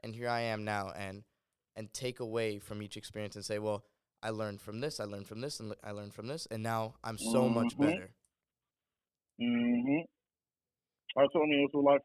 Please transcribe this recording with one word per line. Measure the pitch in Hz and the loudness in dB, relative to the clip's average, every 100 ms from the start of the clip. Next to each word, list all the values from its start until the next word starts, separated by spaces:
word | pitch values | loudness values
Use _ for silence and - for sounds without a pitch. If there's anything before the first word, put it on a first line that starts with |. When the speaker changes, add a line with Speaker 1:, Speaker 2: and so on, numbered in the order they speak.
Speaker 1:
and | 113 | -12
here | 113 120 | -6 -2
I | 120 | 0
am | 117 110 | 0 -2
now," | 107 104 95 85 | -2 -2 -4 -6
and – | 98 98 - _ _ _ _ - | -8 -10 -16 _ _ _ _ -14
and | 107 | -12
take | - 127 120 | -6 -6 -4
away | 117 113 110 101 | -4 0 0 -2
from | - 104 | -6 -8
each | 104 107 | -8 -10
experience | - 107 104 | -10 -8 -8
and | 107 | -8
say, | 101 107 | -4 -2
"Well, | 107 104 - _ _ _ | 0 -2 -6 _ _ _
I | 110 | -6
learned | 110 107 101 | -4 -4 -6
from | - 110 | -10 -6
this, | 147 147 | -6 -4
I | |
learned | 107 101 101 | -6 -8 -10
from | 110 | -8
this, | 135 - | -8 -6
and | 107 | -8
l-, | - | -10
I | 104 | -10
learned | 104 101 | -10 -10
from | 104 113 | -10 -8
this, | 160 - | -8 -8
and | 113 | -4
now | 113 113 113 - | -2 0 -2 -6
I'm | 113 110 | -8 -6
so | 113 123 123 | 0 4 4
much | 117 120 | 4 2
Speaker 2:
Mm-hmm. | 123 | 2
Speaker 1:
better." | 147 185 185 _ _ _ _ _ _ _ _ _ _ _ _ - | 2 2 -4 _ _ _ _ _ _ _ _ _ _ _ _ -4
Speaker 2:
Mm-hmm. | 120 120 120 120 127 147 170 _ _ _ _ _ _ _ _ _ - - | 0 2 4 2 2 0 0 _ _ _ _ _ _ _ _ _ -2 4
That's | 139 | 6
what | 175 | 6
I | 151 | 6
mean. | 143 | 6
That's | 143 | 4
what | 147 139 | 6 6
life | 139 | 6